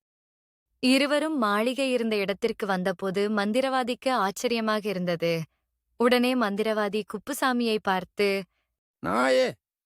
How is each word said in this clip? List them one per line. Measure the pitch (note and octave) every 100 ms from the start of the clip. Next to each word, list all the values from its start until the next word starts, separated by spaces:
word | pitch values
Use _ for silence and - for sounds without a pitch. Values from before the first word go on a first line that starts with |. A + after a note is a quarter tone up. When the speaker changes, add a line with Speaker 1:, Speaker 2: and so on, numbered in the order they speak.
| _ _ _ _ _ _ _ _
Speaker 1:
இருவரும் | B3 C4 C#4 D4 D#4 D#4
மாளிகை | G#3+ G3+ A#3 C4 C4+
இருந்த | B3 A3+ G#3+
இடத்திற்கு | G3 G3 A#3 A3 G3+
வந்தபோது | F#3 F#3 F#3 G3 F#3+ G#3
மந்திரவாதிக்கு | G#3+ G3+ A3+ C4+ C4 B3 B3 C4
ஆச்சரியமாக | B3 D4 - B3 A#3 A3 G#3+ G#3
இருந்தது. | F#3 F3+ E3+ E3+ E3 D#3+ _ _ _ _ _
உடனே | A#3 B3 B3
மந்திரவாதி | B3+ G#3+ G3+ A3 G#3+ G#3 G#3
குப்புசாமியை | G3+ G#3 - D4 C4+ B3 A#3 G#3+
பார்த்து, | - F#3 F3+ - G3+ G3 F#3 _ _ _ _ _ E3
Speaker 2:
"நாயே, | G#3+ C4 C4 B3 C3+ _ _